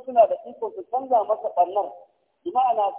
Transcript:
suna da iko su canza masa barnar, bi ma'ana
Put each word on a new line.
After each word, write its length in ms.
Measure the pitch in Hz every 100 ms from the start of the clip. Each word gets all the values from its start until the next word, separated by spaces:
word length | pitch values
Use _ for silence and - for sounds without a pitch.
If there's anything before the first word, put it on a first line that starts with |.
suna 220 | 254 240 196
da 100 | 180
iko 280 | 233 - 220
su 140 | 196 175
canza 380 | 254 262 240
masa 240 | 202 214 214 -
barnar, 320 | 175 202 185 - - _ _ _ 349
bi 40 |
ma'ana 400 | 233 254 220 196